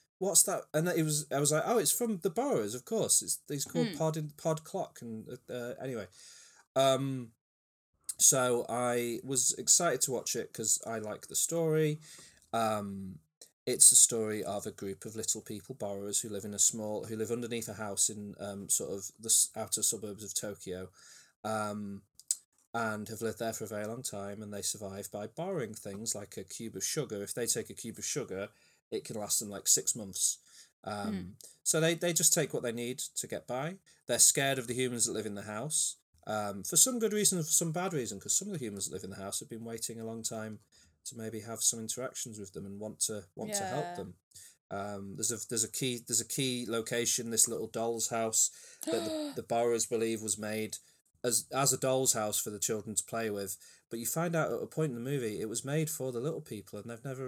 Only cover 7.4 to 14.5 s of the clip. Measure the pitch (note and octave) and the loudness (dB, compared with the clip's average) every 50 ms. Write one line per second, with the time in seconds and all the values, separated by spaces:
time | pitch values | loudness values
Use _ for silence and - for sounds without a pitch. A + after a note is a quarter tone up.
7.4 | _ _ _ _ _ _ _ _ _ _ _ _ _ - - - - - - C3+ | _ _ _ _ _ _ _ _ _ _ _ _ _ -10 0 6 6 8 8 8
8.4 | B2+ B2 B2 A#2+ - - A2+ A#2+ B2 B2 A#2+ A#2+ A#2+ A#2+ A#2 - - B2+ C#3 B2+ | 6 6 6 4 2 2 0 2 2 2 2 2 2 0 -2 -4 -4 0 2 2
9.4 | B2 - - - A#2+ - - - F3 E3+ C3 C3 - - C3 - - - - A#2+ | 4 2 2 2 4 6 6 6 6 4 4 2 2 2 0 0 0 -2 -2 -2
10.4 | G#2+ - - - A2+ G#2+ - - - - A2+ A2 G#2+ G#2+ G#2 - - - - - | -4 -4 -6 -4 0 2 2 2 0 -2 -4 -4 -4 -4 -6 -8 -8 -4 -2 0
11.4 | - - E3 E3+ E3 D#3+ D#3 D#3 D#3 D3+ D3+ D#3 - - - - - - - _ | 0 2 2 2 4 4 4 4 4 4 2 -2 -6 -12 -20 -20 -20 -20 -20 _
12.4 | - _ - A#2 A2+ A2 G#2+ G#2 G2+ G2+ G2 G2 G2 F#2 F#2 - - _ _ _ | -8 _ 0 0 2 2 2 0 -2 -4 -6 -6 -8 -10 -10 -12 -16 _ _ _
13.4 | - - _ _ _ - B2+ G2+ - - - - - - B2 A2+ A2 G#2+ G#2+ G#2+ | -20 -20 _ _ _ -2 6 10 10 10 12 10 8 8 6 4 2 2 0 0
14.4 | - - | -2 -2